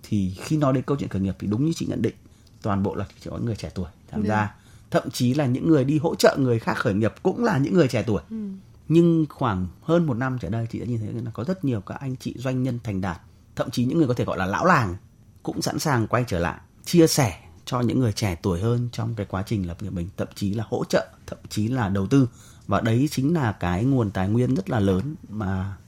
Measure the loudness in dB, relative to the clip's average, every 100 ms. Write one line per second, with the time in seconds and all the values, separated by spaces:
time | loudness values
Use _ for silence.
0 | -2 -2 0 -4 -4 0 2 2 0 -4
1 | -2 -2 -2 -2 -2 0 0 -2 -4 -2
2 | -2 -4 -20 -20 -20 -8 -2 0 0 -2
3 | -8 -10 -10 -6 -4 -6 -6 -6 -8 -10
4 | -10 -4 0 0 -2 -6 -20 -20 -2 -2
5 | -2 0 2 2 2 0 4 4 4 2
6 | 0 4 4 4 2 2 0 -2 0 2
7 | 0 0 -2 0 0 2 2 2 2 0
8 | 0 -2 -4 -10 -8 -12 -18 -20 2 6
9 | 6 4 0 -2 -2 0 -4 -8 0 2
10 | 2 0 -2 -4 -4 -4 -4 -6 -4 -4
11 | -4 -6 -8 -6 -6 -2 -2 -2 -6 -10
12 | -8 -8 -8 -6 -4 -2 -2 -4 -4 -4
13 | -2 -6 -12 -20 _ -6 -4 0 0 2
14 | 2 2 -2 -2 -2 2 4 4 2 -4
15 | -12 -20 -20 -12 -8 -4 -4 -2 0 0
16 | 2 0 0 -2 -2 -4 -16 -18 2 6
17 | 6 6 0 -2 -18 -18 -6 0 2 2
18 | 2 0 -2 0 0 0 0 0 -2 -4
19 | -6 -4 -4 -4 -2 -4 -4 -6 -8 -6
20 | -8 -6 -8 -4 -4 -2 -4 -4 0 -2
21 | -2 -14 -16 -16 -8 -4 -2 0 0 0
22 | 4 4 4 -2 -20 -20 -2 0 2 2
23 | 2 0 0 2 0 0 -2 0 2 2
24 | 2 0 0 2 2 0 0 2 4 2
25 | 0 -8 -10 -6 -4 -2 -4 -8